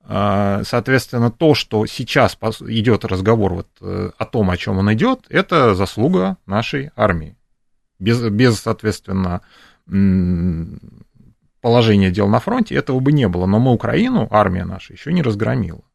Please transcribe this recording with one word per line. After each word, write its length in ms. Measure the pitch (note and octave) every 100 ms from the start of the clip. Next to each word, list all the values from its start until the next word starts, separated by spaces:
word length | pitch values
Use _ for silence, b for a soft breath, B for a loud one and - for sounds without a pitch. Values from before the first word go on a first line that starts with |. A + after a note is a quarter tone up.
| -
э, 540 | G2+ G2+ G2 G2+ G2+
соответственно, 640 | G#2 A#2+ A2 C3 - A#2+ A#2
то, 240 | - D#3
что 320 | C#3+ - A2 A2
сейчас 500 | - A#2+ C#3+ A2 -
пос-, 220 | A2 - -
идет 360 | A2+ A2 G#2
разговор 500 | G#2+ F#2 F#2+ A2+ F#2+
вот, 140 | F2 - _
э, 300 | F#2+ F#2+ F#2+ _
о 60 | -
том, 240 | A#2 F#2+
о 60 | F2
чем 220 | - F#2+
он 140 | G2+
идет, 340 | A2 A3+ C4 _
это 440 | E3 F#3+ E3+ A#2+
заслуга 640 | F#2 F#2+ - C3 C3 F#2 F#2+ -
нашей 440 | G2+ A#2 C#3+ C#3+ -
армии. 400 | G#2+ E2+ G2 - _ _ _ _ _ _
Без, 220 | G2+ A#2+ A#2
без, 300 | G#2 B2+ G#2+
соответственно, 800 | A2+ A2 G#2+ - - F#2+ F#2 F2+ b b b b -
м, 920 | G2 G2 F#2 F2+ F2 F2+ E2 E2+ - - - - _ - _ _ _
положения 480 | A#2+ A#2+ A2+ G#2 F#2+
дел 180 | F#2 G2+
на 120 | A2+
фронте 340 | G3 B3 G#3+ -
этого 240 | - C3
бы 120 | C3
не 160 | D3 A2+
было. 180 | F2+ F#2
Но 120 | G#2+
мы 120 | B2+
Украину, 560 | A#2+ G#2+ C3 B3 A#3 A2
армия 340 | G#2 G2+ F#2 F2
наша, 260 | F#2 -
еще 160 | F2+ C#3+
не 100 | F3
разгромила. 600 | C3 G#2 A#2 B2+ F2 D2+ _